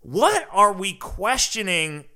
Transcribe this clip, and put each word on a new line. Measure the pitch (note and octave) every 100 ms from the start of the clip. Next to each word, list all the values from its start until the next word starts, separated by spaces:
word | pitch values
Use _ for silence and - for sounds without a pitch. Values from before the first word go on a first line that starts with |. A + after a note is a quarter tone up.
What | A#2 D3 D#4 G#4 -
are | F#3+ G#3
we | F#3+ G3
questioning | - - - G3+ B3+ - A3+ G3 F3 D#3 D3+ C#3+